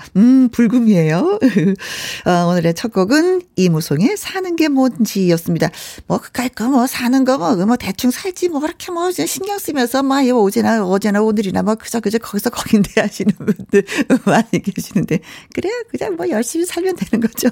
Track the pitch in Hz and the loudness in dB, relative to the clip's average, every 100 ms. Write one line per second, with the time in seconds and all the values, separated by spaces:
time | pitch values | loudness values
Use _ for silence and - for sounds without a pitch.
0 | - 185 240 262 254 - 233 247 226 185 | -2 2 6 6 4 2 2 4 4 4
1 | 156 160 330 415 269 202 190 190 - - | 2 2 0 2 2 4 2 0 -6 -10
2 | - - - 175 175 180 170 165 233 196 | -10 -4 0 2 2 2 0 0 -2 0
3 | 185 294 349 370 - - 185 156 - 147 | 2 4 4 0 -2 0 2 2 0 0
4 | 220 415 - 381 370 339 302 269 262 254 | 0 0 -6 -6 -4 0 0 2 2 0
5 | 214 196 180 165 170 165 160 - - - | -2 0 0 0 0 -2 -2 -4 -16 -18
6 | - - - - 247 - 226 277 254 - | -6 -6 -4 -6 -6 -4 0 2 0 -2
7 | 240 269 254 262 175 190 202 247 - - | 0 2 2 0 0 0 2 0 -2 -2
8 | 247 - 381 359 359 294 311 339 - 339 | -2 -2 -8 -4 -2 -2 -4 -6 -8 -4
9 | 359 359 262 - 392 403 - 277 240 262 | -2 -2 -4 -4 -6 -6 -4 -2 0 0
10 | 277 269 254 247 202 226 214 226 185 196 | 0 2 2 4 2 2 0 0 0 0
11 | 214 202 220 220 196 180 185 220 - 233 | 2 2 2 0 -2 -2 0 -2 -4 -4
12 | 214 226 - 208 240 - - 220 196 - | -2 -2 -4 -4 -4 -6 2 2 2 -2
13 | 208 - - - - - - 202 196 - | -8 -2 -2 -2 -4 -4 0 0 2 -4
14 | - 254 202 160 - 170 - - - - | 0 0 2 2 2 -4 -4 -8 -6 -4
15 | - 165 - - - - 359 480 453 247 | -2 -4 -6 -20 -10 -6 -6 -6 -8 -8
16 | - 330 349 220 240 330 359 - 381 349 | -6 -4 -4 -2 -2 -4 -4 -4 -4 -4
17 | - 220 226 - 247 | -4 -2 -2 -2 -2